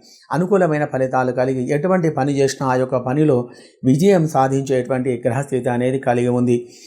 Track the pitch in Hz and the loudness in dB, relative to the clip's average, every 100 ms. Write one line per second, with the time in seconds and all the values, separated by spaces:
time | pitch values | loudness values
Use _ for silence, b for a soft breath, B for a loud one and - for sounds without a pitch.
0 | b b b 143 185 196 170 151 147 131 | b b b -4 0 2 2 0 -2 -2
1 | 131 131 127 127 131 131 127 151 180 185 | -2 0 -2 -2 -2 -2 -2 -2 0 0
2 | 160 151 147 139 135 - 135 127 131 127 | 0 -2 -2 0 0 0 -2 0 0 -2
3 | 123 143 151 127 120 B B B 131 131 | -2 0 2 2 -2 B B B 0 4
4 | 196 185 156 135 131 135 135 131 120 131 | 4 4 2 2 2 0 0 -2 0 -2
5 | 127 120 123 123 139 127 123 120 127 131 | -2 -2 -2 -2 -2 -2 -2 -2 0 -2
6 | 131 120 123 123 123 120 - B | 0 0 0 0 2 0 -2 B